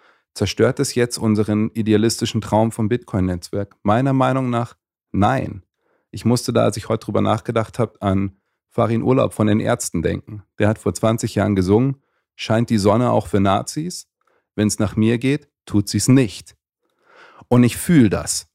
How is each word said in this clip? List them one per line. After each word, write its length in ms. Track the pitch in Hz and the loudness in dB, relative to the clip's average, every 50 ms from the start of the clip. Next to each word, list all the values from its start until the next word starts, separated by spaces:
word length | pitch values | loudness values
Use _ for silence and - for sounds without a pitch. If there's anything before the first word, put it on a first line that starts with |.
| _ _ _ _ _ _ _ | _ _ _ _ _ _ _
zerstört 460 | - 104 95 - - 110 120 135 - | -4 -4 -2 0 2 0 2 2 -2
es 160 | 139 - - | -4 -2 -2
jetzt 240 | 123 120 120 - - | -2 -2 -2 -2 -2
unseren 500 | 113 110 107 107 104 110 107 104 110 110 - | 0 0 2 2 0 0 0 -2 -2 -2 -4
idealistischen 640 | 113 104 110 107 104 110 110 - - - - - 110 | -4 0 2 2 4 4 2 0 -2 -4 -4 -4 -4
Traum 300 | - - 104 107 113 113 | -2 0 0 2 2 0
vom 180 | - - 110 101 | 0 -2 -2 -2
Bitcoin-Netzwerk? 840 | 123 120 - - - 95 92 92 90 85 - - - 101 101 - _ _ - | -2 -4 -4 -4 -2 -2 0 0 -2 -6 -8 -8 -8 -8 -8 -8 _ _ 0
Meiner 300 | 101 107 120 135 135 135 | 0 2 2 2 2 2
Meinung 360 | 131 127 131 131 131 131 123 | 2 2 2 0 0 -2 -2
nach 260 | 120 117 120 - - _ _ _ _ _ _ _ | -2 -4 -4 -6 -10 _ _ _ _ _ _ _
nein. 500 | - 95 101 117 135 127 - - - 95 - _ _ _ _ _ _ _ _ _ | -2 0 2 2 2 0 -4 -6 -10 -14 -18 _ _ _ _ _ _ _ _ _
Ich 160 | - 104 - | -16 -4 0
musste 280 | 113 123 120 - - 117 | 0 0 0 -2 -2 0
da, 100 | 117 113 | 2 0
als 140 | 113 - | 0 -2
ich 120 | 110 - - | -4 -4 -4
heute 160 | 113 - - | -6 -4 -4
drüber 160 | - 104 104 | -4 -2 -2
nachgedacht 560 | 101 101 107 107 - - 113 113 107 - - | 0 0 0 -2 -4 -4 -4 -4 -4 -4 -4
hab, 240 | - 113 - - _ | -4 -4 -4 -4 _
an 360 | 104 98 95 98 98 98 - _ _ _ _ _ _ _ | -2 0 0 0 -2 -4 -6 _ _ _ _ _ _ _
Farin 340 | _ 123 110 110 117 113 - | _ -2 0 0 0 0 0
Urlaub 300 | 117 131 131 110 107 - | 2 2 2 2 0 0
von 120 | - 110 | 0 0
den 140 | 104 104 113 | 2 2 0
Ärzten 420 | 107 110 123 - - - - 85 | 0 -2 -2 -2 -4 -6 -4 -4
denken. 400 | - 87 92 92 - - 110 104 - _ _ | -2 -2 -4 -4 -8 -14 -16 -16 -18 _ _
Der 100 | - 104 | -2 0
hat 120 | 104 110 - | 0 0 0
vor 160 | - 104 101 | -4 -4 -4
zwanzig 400 | - - 110 113 - - 107 - | 0 0 0 0 0 -4 -4 -2
Jahren 200 | 104 98 101 101 | -2 0 2 2
gesungen, 420 | 95 90 92 104 113 131 135 135 - _ _ _ _ _ _ _ | 0 2 4 4 4 4 0 -2 -6 _ _ _ _ _ _ _
„Scheint 360 | - - - 110 113 117 - | -12 -4 0 0 0 2 2
die 80 | 117 104 | 0 2
Sonne 320 | 95 104 101 120 123 120 | 4 4 2 4 2 2
auch 160 | 113 113 - | 0 0 0
für 120 | - - 98 | 0 0 2
Nazis? 680 | 98 98 98 113 - - - 151 165 180 - - - _ _ _ _ _ _ _ _ _ _ | 2 2 2 0 -2 -6 -8 -8 -10 -8 -12 -14 -16 _ _ _ _ _ _ _ _ _ _
Wenn's 240 | 101 107 101 - - | -2 -2 -2 0 -2
nach 160 | 110 98 - | -2 -2 0
mir 240 | 110 110 113 117 113 | 0 0 2 0 0
geht, 300 | 127 131 143 151 - _ _ _ _ | -2 -2 -4 -4 -8 _ _ _ _
tut 220 | - - 104 101 | -2 -2 -2 -2
sie's 200 | - - 104 - | 0 -4 -2 2
nicht.“ 480 | 123 127 135 127 98 - - - - - _ _ _ _ _ _ _ _ _ _ _ _ - - - _ - - | 4 4 4 4 2 -4 -12 -18 -20 -20 _ _ _ _ _ _ _ _ _ _ _ _ -20 -20 -20 _ -20 -2
Und 160 | _ 123 123 123 | _ 4 4 4
ich 140 | 113 - | 4 2
fühl 320 | - - - 175 143 117 98 | -2 0 4 6 6 6 4
das, 400 | 87 80 78 - - - - _ | 2 -2 -4 -6 -8 -8 -8 _